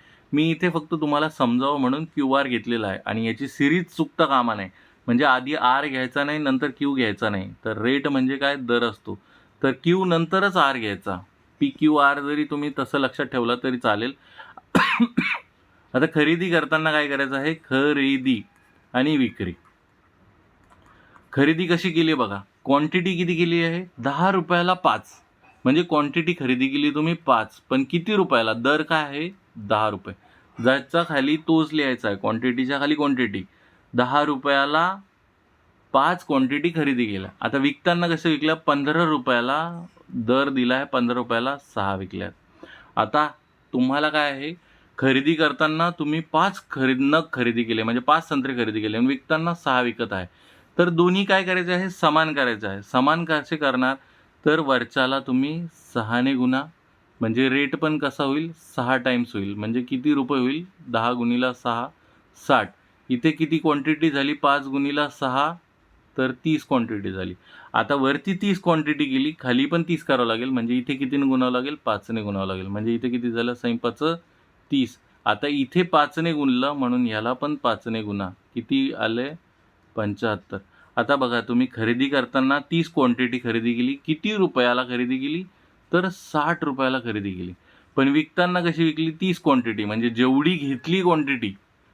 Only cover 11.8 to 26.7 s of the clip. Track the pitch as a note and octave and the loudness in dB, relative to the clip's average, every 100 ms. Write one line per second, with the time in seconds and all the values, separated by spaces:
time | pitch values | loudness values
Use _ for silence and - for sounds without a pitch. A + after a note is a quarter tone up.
11.8 | D#3 D3+ C#3 C#3+ C#3+ D3+ D3 D3 D3 C3+ | 2 6 4 2 -2 -4 -4 -4 -6 -6
12.8 | C3 C#3+ C3 - C3+ B2+ A#2 B2 C3+ B2+ | -4 -2 -2 -2 -4 -2 -2 -2 -2 -2
13.8 | B2 G#2 A#2+ C#3 _ - - - - - | 0 0 -2 -8 _ -20 -20 -20 -2 0
14.8 | - - A#3 - - - - _ _ _ | 2 2 0 0 -4 -6 -8 _ _ _
15.8 | _ B2+ D#3 D#3 D3 E3+ F#3 E3+ D3 D#3 | _ 0 0 2 2 2 2 0 2 0
16.8 | D#3 D3+ D3 C#3 C#3 C#3 C#3+ D#3+ - C3 | 2 0 0 -2 -2 -2 -2 -4 -2 0
17.8 | C#3+ C#3+ C3+ C3+ C3 A2+ G2+ _ _ _ | 2 2 2 0 0 -2 -4 _ _ _
18.8 | _ B2 C#3 D3+ A#2+ - F#2 E2+ _ _ | _ -2 0 2 0 -2 -8 -8 _ _
19.8 | _ _ _ _ _ _ _ _ _ _ | _ _ _ _ _ _ _ _ _ _
20.8 | _ - _ - _ - C#3+ D#3+ F3+ E3+ | _ -20 _ -20 _ 2 4 4 2 0
21.8 | F#3 D#3+ D#3+ D3+ A2 G2 - _ - C#3 | 2 2 2 2 0 -4 -10 _ -2 0
22.8 | D3+ F#3 F3+ F3 F3 E3 F3 E3+ E3 E3+ | 2 0 0 0 0 0 2 2 0 -2
23.8 | F#3 - A#2+ C#3+ F#3 F#3+ E3 F3 F3 F#3 | -6 -6 -4 0 2 2 2 2 2 2
24.8 | C#3+ A2 - - _ _ _ _ B2 D3+ | 2 0 -4 -20 _ _ _ _ 2 2
25.8 | F3 D3+ C#3+ E3+ D#3+ E3+ C3 B2+ C3+ | 2 2 2 0 -2 -2 0 0 0